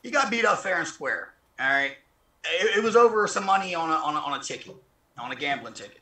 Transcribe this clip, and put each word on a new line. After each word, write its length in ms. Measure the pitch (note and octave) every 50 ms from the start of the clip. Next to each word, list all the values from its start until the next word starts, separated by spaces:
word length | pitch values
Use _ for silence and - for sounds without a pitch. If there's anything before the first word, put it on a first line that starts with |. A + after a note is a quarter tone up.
| _
he 60 | B3 A#3
got 180 | C#4+ C4+ G#3+
beat 140 | G#3+ A#3 A3+
up 160 | G#3+ F#3+ -
fair 180 | - G3 F#3 E3+
and 80 | D#3
square, 480 | - - - D3+ C3 A2+ - - - - _ _ _ _ -
all 100 | C3 C3+
right? 280 | C#3 C#3 C#3 C#3 C#3 - _ _ _ _ _ _ _ _ -
It, 340 | D#3+ E3 F3 F#3+ A3 G3 G#3
it 60 | A3
was 100 | A3+ G#3
over 320 | A#3 A#3+ A3+ G#3+ G#3+ G#3
some 180 | - - G3+ G3
money 300 | F#3+ F#3+ F#3+ F#3+ F#3 F3
on 160 | E3+ E3 D#3+
a, 40 | D#3+
on 200 | D#3 - D3 D3+
a, 60 | D3+
on 180 | C#3+ C#3+ C#3 C3
a 40 | -
ticket, 340 | - C#3 A#2 - - F#3+ - _ _ _ _ _ _ _ -
on 140 | A#2+ B2 C3
a 20 |
gambling 400 | C3 D3 C#3+ C#3 C3 A#2 A#2 G#2+
ticket. 240 | - A2 G2+ - -